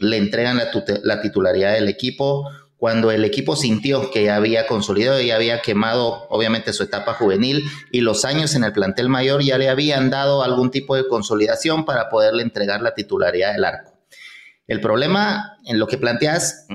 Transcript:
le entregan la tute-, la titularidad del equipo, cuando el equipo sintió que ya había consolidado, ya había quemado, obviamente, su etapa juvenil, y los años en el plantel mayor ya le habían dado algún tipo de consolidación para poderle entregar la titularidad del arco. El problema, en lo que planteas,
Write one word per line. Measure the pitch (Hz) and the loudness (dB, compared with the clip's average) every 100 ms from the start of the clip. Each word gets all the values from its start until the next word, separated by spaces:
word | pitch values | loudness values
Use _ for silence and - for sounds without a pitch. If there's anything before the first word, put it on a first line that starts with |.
le | 101 110 | -2 0
entregan | 101 110 123 123 | 0 0 0 0
la | 113 | -2
tute-, | 110 - 104 | -4 -2 -2
la | - 104 | -2 -2
titularidad | 104 98 92 90 98 | -2 0 2 2 2
del | 110 104 | 2 0
equipo, | 95 127 - 139 143 143 - - _ | -2 -6 -2 -2 -2 -6 -14 -20 _
cuando | 117 113 113 | 0 2 2
el | 110 | 2
equipo | 107 117 139 151 | 2 0 -2 -2
sintió | 123 110 139 135 101 | 0 0 0 0 0
que | 113 | 0
ya | 104 104 | 2 2
había | 107 113 113 | 2 2 0
consolidado, | 113 98 98 120 135 | -2 0 0 2 2
ya | 120 113 | 2 2
había | 113 117 | 0 0
quemado, | - 104 113 120 117 113 - | 0 0 0 0 0 -2 -4
obviamente, | 107 113 113 110 | -2 0 0 -2
su | 104 | -4
etapa | - 101 107 | -4 -4 -4
juvenil, | 110 110 95 123 147 143 - - | 0 2 2 2 0 -4 -10 -4
y | 123 | 0
los | 117 107 131 | 2 0 0
años | 151 151 | 0 0
en | 143 | 0
el | 110 | 0
plantel | 104 98 98 127 | 0 -2 0 0
mayor | 131 131 139 | 2 2 2
ya | 139 127 | 2 2
le | 135 | 2
habían | 131 151 139 131 | 2 2 2 0
dado | 135 139 139 | 2 2 2
algún | 127 123 123 | 2 2 0
tipo | 139 139 135 | -2 -2 -2
de | 131 | 0
consolidación | 117 104 107 107 113 160 160 156 | -2 -2 0 0 0 0 -2 0
para | 127 110 | -2 0
poderle | 110 107 117 | 2 2 2
entregar | 117 110 101 101 | -2 -2 -2 -2
la | 117 | -2
titularidad | 110 101 95 87 87 98 | -4 -4 0 2 2 0
del | 101 | 0
arco. | 92 - - _ _ - - - - _ - | -2 -2 -12 _ _ -20 -20 -20 -20 _ -8
El | 110 | -4
problema, | 107 110 147 196 208 185 - - - | 0 0 2 0 0 -2 -6 -14 -4
en | 110 | -2
lo | 107 | -2
que | - | -2
planteas, | 117 117 151 170 - - - | -2 0 0 0 -2 -6 -14